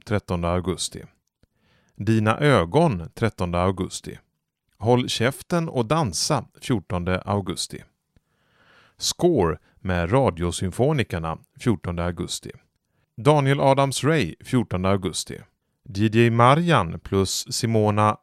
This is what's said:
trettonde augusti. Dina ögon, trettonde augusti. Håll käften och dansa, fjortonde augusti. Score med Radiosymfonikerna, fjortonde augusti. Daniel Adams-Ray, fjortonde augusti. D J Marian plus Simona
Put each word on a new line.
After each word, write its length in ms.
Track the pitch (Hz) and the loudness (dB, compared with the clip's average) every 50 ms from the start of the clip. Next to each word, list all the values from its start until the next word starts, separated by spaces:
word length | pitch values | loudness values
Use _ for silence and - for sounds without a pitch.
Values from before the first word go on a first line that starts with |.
| _ | _
trettonde 440 | - 107 101 - - 92 85 87 85 | -4 -4 -4 -2 -4 -4 -2 -2 -2
augusti. 540 | 87 90 87 92 87 78 - - - - - - _ _ _ _ _ _ _ _ _ _ _ _ _ _ _ _ _ | -2 -2 -2 -4 -4 -6 -6 -8 -10 -12 -16 -18 _ _ _ _ _ _ _ _ _ _ _ _ _ _ _ _ _
Dina 440 | - 101 107 113 110 107 110 113 - | -6 -2 0 2 2 2 2 0 2
ögon, 720 | - 147 135 107 85 85 92 - 170 156 113 87 82 - - | 2 4 4 4 2 2 2 2 2 2 0 -2 -6 -10 -6
trettonde 460 | - 117 110 - - 95 87 87 87 | -4 -4 -4 -2 -2 -4 -2 0 0
augusti. 600 | 90 95 95 92 92 87 - - - - - - - _ _ _ _ _ _ _ _ _ _ _ | 0 0 0 -2 -6 -8 -8 -10 -12 -14 -14 -16 -18 _ _ _ _ _ _ _ _ _ _ _
Håll 320 | 107 113 123 123 123 - | 0 2 2 2 2 -2
käften 600 | - - 110 127 135 - - - 180 170 165 160 | -2 -2 -2 -2 -2 -4 -6 -4 -2 -2 -2 -2
och 160 | - 127 117 | -4 -4 -2
dansa, 600 | 110 151 165 160 110 80 - - - 156 123 - - _ - | 0 0 0 0 -2 -2 -4 -2 -2 -2 -2 -4 -6 _ -12
fjortonde 600 | - - 135 101 - - 104 87 87 90 92 92 | -4 -2 -2 -2 -2 -4 -6 -4 -2 -2 -2 -2
augusti. 640 | - - 101 101 95 95 85 - - - 73 64 - - _ _ _ _ _ _ _ _ _ _ _ _ _ _ _ _ _ _ _ _ _ _ | -2 -2 -2 -2 -2 -4 -6 -8 -8 -10 -10 -14 -18 -20 _ _ _ _ _ _ _ _ _ _ _ _ _ _ _ _ _ _ _ _ _ _
Score 600 | - - - - - 180 170 123 90 82 80 - - _ _ _ | -6 -6 -2 0 2 2 4 4 2 2 0 -2 -8 _ _ _
med 340 | - 95 92 87 85 85 104 | -4 -2 -2 0 0 2 2
Radiosymfonikerna, 1200 | 139 135 107 85 82 85 87 85 - 98 92 85 - 117 147 160 143 104 - - 87 82 82 80 - - _ _ - | 2 2 2 0 0 -2 -4 -2 -4 -4 -4 -2 0 0 0 2 0 -2 -2 -4 -6 -6 -6 -8 -8 -12 _ _ -4
fjortonde 460 | - 127 107 82 - 92 85 85 85 | -2 -2 -2 -2 -4 -6 -6 -4 -4
augusti. 460 | 87 85 85 87 - - - - - - - _ _ _ _ _ _ _ _ _ _ _ - | -4 -4 -6 -8 -8 -8 -10 -10 -14 -18 -18 _ _ _ _ _ _ _ _ _ _ _ 0
Daniel 420 | 110 143 156 147 139 135 139 143 | 2 4 4 4 4 2 2 2
Adams-Ray, 760 | 147 135 135 131 139 139 123 - - 139 160 160 107 80 - - - | 4 4 4 4 2 0 0 -2 0 0 2 2 0 -2 -4 -10 -6
fjortonde 440 | - - 127 110 - - 90 92 95 | -2 0 0 0 0 -2 -2 0 2
augusti. 480 | 98 98 92 87 76 - - - - - - - _ _ _ _ _ _ _ | 0 0 0 -4 -6 -6 -8 -10 -12 -14 -16 -20 _ _ _ _ _ _ _
D 240 | - 101 98 104 110 | -10 -4 -2 0 2
J 240 | 107 113 117 117 | 4 4 4 4
Marian 680 | 117 117 117 123 139 156 175 175 160 120 92 82 85 87 | 4 6 6 6 6 4 4 2 2 2 2 0 -6 -10
plus 540 | - - - 98 98 92 - - - - 131 | -6 -2 0 0 0 0 -2 -6 -6 -6 -6
Simona 640 | - - 113 113 110 107 104 104 104 107 107 107 - | -4 -2 0 2 2 2 2 2 4 2 2 2 -2